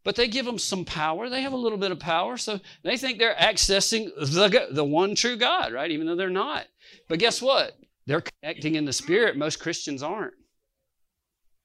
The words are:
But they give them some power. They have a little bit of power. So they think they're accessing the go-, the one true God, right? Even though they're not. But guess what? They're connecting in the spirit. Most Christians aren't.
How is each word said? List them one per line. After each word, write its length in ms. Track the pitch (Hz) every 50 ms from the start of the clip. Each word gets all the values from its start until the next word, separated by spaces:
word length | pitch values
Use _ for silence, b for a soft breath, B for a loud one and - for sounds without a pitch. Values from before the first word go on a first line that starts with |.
| -
But 120 | 196 196
they 120 | 233 240
give 180 | 240 208 269 240
them 120 | 247 233
some 260 | 190 - - 196 185 170
power. 460 | - - 160 151 160 160 190 233 254
They 120 | 247 262 262
have 100 | 277 262
a 40 |
little 200 | 254 233 220 214
bit 140 | 196 196 190
of 80 | 180 147
power. 360 | 147 170 160 170 190 226 247
So 240 | 233 - 214 208 196 B B B B -
they 140 | 320 254
think 220 | 233 269 262 240 196
they're 160 | 226 226 -
accessing 720 | 165 170 220 202 - - - 190 196 185 - 226 220 220 180 -
the 320 | - 151 135 156 180 208 202
go-, 220 | 202 247 - 127
the 120 | 131 151 147
one 320 | 143 147 165 190 202 208
true 220 | - - 240 247
God, 340 | 208 240 269 349 370 - 120
right? 200 | 117 127 151 175
Even 160 | 151 156 160
though 80 | 160 175
they're 140 | 175 190 185
not. 360 | 185 190 226 285 302 - - - _ B B B B B B
But 120 | - 165 170
guess 220 | 220 233 - -
what? 360 | 240 269 269 196 135 107 - _ - _ _ _ _
They're 180 | - 147 170 - - - _
connecting 340 | - 156 165 - 151 156 160
in 80 | 156 151
the 80 | 139
spirit. 460 | - - - 151 175 226 233 196 131
Most 220 | 139 151 156 - -
Christians 440 | - 160 170 - - 156 139 127 143
aren't. 300 | 160 - - 151 - - _ _ _ _ _ _ _ _ _ _ _ _ _ _ _ _ _ _ _ _ _ _ _ _ _